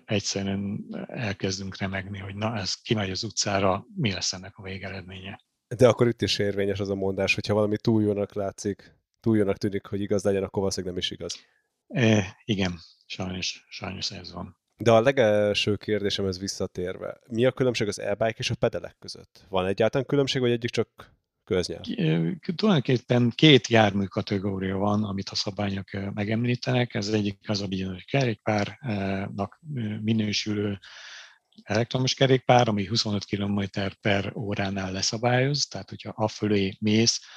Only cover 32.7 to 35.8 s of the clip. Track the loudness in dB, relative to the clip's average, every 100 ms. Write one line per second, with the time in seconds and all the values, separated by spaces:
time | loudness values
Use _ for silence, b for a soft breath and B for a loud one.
32.7 | 2 0 0 0 -2 -2 -2 0 0 -2
33.7 | -2 -4 -2 0 0 -2 -6 -4 -4 -2
34.7 | -4 -4 -4 -4 -2 2 2 2 0 -4
35.7 | -8